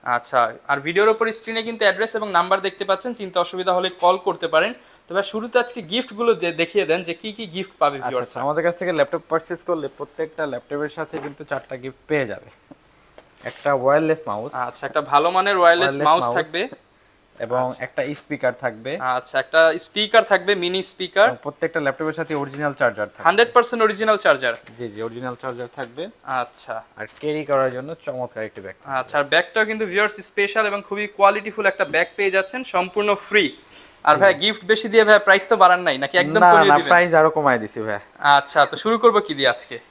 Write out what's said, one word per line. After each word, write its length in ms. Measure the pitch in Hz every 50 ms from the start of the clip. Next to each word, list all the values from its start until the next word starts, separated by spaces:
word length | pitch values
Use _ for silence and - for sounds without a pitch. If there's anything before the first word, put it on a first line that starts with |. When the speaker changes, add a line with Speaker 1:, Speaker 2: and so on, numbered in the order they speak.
Speaker 1:
আচ্ছা, 500 | _ 123 123 120 - - 143 127 117 110 - - _ -
আর 120 | 143 139
ভিডিওর 280 | 135 160 170 190 208 220
ওপর 240 | 220 220 233 226
স্ক্রিনে 300 | 214 - - 226 226 226
কিন্তু 220 | 220 233 233 226 220
অ্যাড্রেস 300 | 196 185 185 220 220 -
এবং 160 | 220 214 208
নাম্বার 300 | 185 170 180 185 190 196
দেখতে 240 | 185 190 185 - 196
পাচ্ছেন, 300 | 185 190 185 - 247 240
চিন্তা 260 | - 208 185 180 180
অসুবিধা 320 | 170 - - 180 185 190
হলে 180 | 180 180 185 185 180 -
কল 160 | 175 175 185
করতে 320 | - - 196 170 - 175 160
পারেন। 260 | 156 156 180 220 254 - - - - - _ _
তবে 140 | 170 196
শুরুতে 360 | 196 - - 220 220 240 220 247
আজকে 240 | 240 247 - 247
গিফটগুলো 520 | 180 151 190 247 247 - 208 202 240 233 226
দে-, 180 | - 175 170
দেখিয়ে 340 | 165 156 170 165 - 202 185
দেন 160 | 151 160 185
যে 120 | 180 170 165
কি 180 | - - 214
কি 140 | 202 233 226
গিফট 240 | 185 156 185 185 - _ _
পাবে 180 | 156 143 139
Speaker 2:
আচ্ছা, 120 | 135 117 123
Speaker 1:
ভিউয়ার্স। 200 | 123 123 123 -
Speaker 2:
আচ্ছা, 120 | - 131
আমাদের 240 | 127 143 151 165 165
কাছ 120 | 170 170 170
থেকে 140 | 185 180
ল্যাপটপ 280 | 175 151 139 - - 160 _ _
পারচেজ 340 | 160 160 - - 175 165
করলে 260 | - - 175 160 143 135 -
প্রত্যেকটা 500 | - 151 - _ - 160 156 - - 156
ল্যাপটপের 420 | 143 131 123 _ _ 147 143 151 147
সাথে 300 | - 165 156 147 - 156
কিন্তু 260 | 143 147 143 _ 156
চারটা 320 | - 143 135 - _ 135
গিফট 240 | 123 123 135 127 _ _ -
পেয়ে 180 | 156 147 131
যাবে। 220 | 107 98 - - - _ _ _ _ - _ _ _ _ _ _ _ _ - _ _ _ _ -
একটা 300 | 117 - - - 147 143
ওয়্যারলেস 480 | 131 123 135 143 156 160 156 160 156 -
মাউস। 280 | - 104 107 117 147 -
Speaker 1:
আচ্ছা, 320 | 127 123 120 - - 139
একটা 140 | 135 - 156
ভালো 300 | 143 131 143 143 156 175
মানের 280 | 185 190 190 202 202 185
ওয়্যারলেস 380 | 175 170 170 175 185 139 139
Speaker 2:
ওয়্যারলেস 80 | 143 147
Speaker 1:
মাউস 200 | 151 160 175 123
Speaker 2:
মাউস। 120 | 120 120
Speaker 1:
থাকবে। 320 | 170 165 - - 175 214 269 277 _ _ _ _ _ _ _ _ _ _ _ _ -
Speaker 2:
এবং 280 | 120 113 123 127 127
Speaker 1:
আচ্ছা। 180 | 127 127 - 127
Speaker 2:
একটা 180 | - _ - 131 139 147
স্পিকার 380 | - - _ 151 139 - 127 120 -
থাকবে। 360 | 139 123 110 107 113 131 147 196
Speaker 1:
আচ্ছা, 400 | 127 127 127 127 127 - - 135
একটা 320 | 131 - - 160 165 165 156 180
স্পিকার 440 | - - - 202 214 208 226 226
থাকবে, 320 | 208 - 202 180 175 190 208
মিনি 280 | 185 175 175 185 190
স্পিকার। 460 | 180 - - - 185 170 _ 190 214 247
Speaker 2:
এবং 80 | 254 -
প্রত্যেকটা 380 | - 143 143 _ 165 160 - 165
ল্যাপটপের 320 | 147 139 131 - 160 156
সাথে 220 | 151 160 160 - 156
অরিজিনাল 380 | 143 139 135 139 143 151 147
চার্জার 340 | 135 - 139 120 104 107 104
থাকবে। 160 | 104 _ -
Speaker 1:
হান্ড্রেড 300 | - 165 185 202 233 233
পার্সেন্ট 300 | - 240 233 - 247 233
অরিজিনাল 340 | 220 214 214 190 220 220 214
চার্জার। 380 | 202 - 180 147 131 131 120 113 - - - 110 113
Speaker 2:
জি, 100 | 123 113
জি, 140 | 101 107
অরিজিনাল 320 | 113 113 113 120 127 127 123 -
চার্জার 240 | - 131 123 120 123 120 -
থাকবে। 320 | 143 127 117 120 143 175 214 - _ _
Speaker 1:
আচ্ছা। 600 | 135 131 127 120 - _ - - - 117 110 - _ _
Speaker 2:
আর 100 | - 107 - - -
ক্যারি 240 | - 151 151 151 151
করার 280 | 143 143 135 135 131
জন্য 220 | 123 127 131 151 160 _ -
চমৎকার 400 | 147 131 127 123 120 _ 117 110
একটি 160 | 107 _ 107
ব্যাগ 140 | 95 95 95 _
থাকবে। 160 | _ 143 135 131
Speaker 1:
আচ্ছা, 200 | 123 - - 147
আর 60 | 143
ব্যাগটাও 400 | 139 151 165 180 - - 220 220
কিন্তু 220 | 214 220 220 220
ভিউয়ার্স 300 | 185 175 202 214 202 - 202
স্পেশাল 460 | 180 - - 214 202 196 - 226 214
এবং 160 | 208 202 202 196 -
খুবই 180 | 196 208 208
কোয়ালিটিফুল 600 | 202 208 - 202 196 202 214 202 220 - 220 202
একটা 180 | 196 190 - 190
ব্যাগ 220 | 143 147 160 180 - -
পেয়ে 140 | - 202 196
যাচ্ছেন 340 | 185 190 190 190 - 254 262
সম্পূর্ণ 500 | - - 180 180 185 - 208 208 208 202
ফ্রি। 420 | 202 - - 208 214 180 131 - - _ _ - - - - - - -
আর 100 | - 151
Speaker 2:
হুম। 80 | 147
Speaker 1:
ভাই 120 | 190 196 175
গিফট 300 | 147 175 214 208 - 180
বেশি 240 | 180 220 214 - 226
দিয়ে 160 | 202 226 214
ভাই 140 | 208 214 202
প্রাইস 300 | 202 202 190 196 - -
তো 80 | 233
বাড়ান 240 | 196 190 180 180 180
নাই 180 | 180 165 135 131
নাকি 200 | 139 135 - 180
একদম 220 | 170 147 160 170
Speaker 2:
না, 120 | 175 185
Speaker 1:
কমিয়ে 160 | 185 165 156 147
Speaker 2:
না, 80 | 143
Speaker 1:
দিবেন? 120 | 147 - 180
Speaker 2:
প্রাইস 260 | 175 175 180 175 165
আরো 160 | 160 160 160
কমায় 280 | 156 156 147 139 127 117
দিছি 220 | 107 104 - 117
ভাই। 180 | 107 110 104 104 - - _ -
Speaker 1:
আচ্ছা, 480 | - 143 143 139 139 - - 156 139
তো 100 | 135 -
শুরু 220 | - - 214 226 220
করবো 220 | 233 233 208 208
কি 140 | 208 - 151
দিয়ে 140 | 139 135 127
আজকে? 300 | 117 - - - 123 117 - _